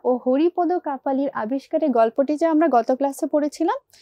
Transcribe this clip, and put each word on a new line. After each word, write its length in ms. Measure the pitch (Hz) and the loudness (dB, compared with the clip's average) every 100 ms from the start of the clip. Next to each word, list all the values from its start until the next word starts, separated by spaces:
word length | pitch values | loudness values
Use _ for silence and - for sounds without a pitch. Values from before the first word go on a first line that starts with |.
ও 120 | 247 254 | -2 -2
হরিপদ 560 | 254 269 339 359 339 359 | 0 2 0 0 -2 -2
কাপালির 520 | 311 269 190 214 277 | -4 -6 -4 -2 -2
আবিষ্কারের 600 | - 220 269 - 320 311 | -4 -4 -6 -4 -2 0
গল্পটি 460 | 233 226 226 277 302 | 2 2 2 -2 2
যে 100 | 330 | 2
আমরা 220 | 311 320 | 2 4
গত 220 | 247 226 | 2 2
ক্লাসে 340 | 254 277 277 311 | 0 -2 -4 -2
পড়েছিলাম, 520 | 302 294 - 330 523 _ _ | 0 -2 -2 -4 -4 _ _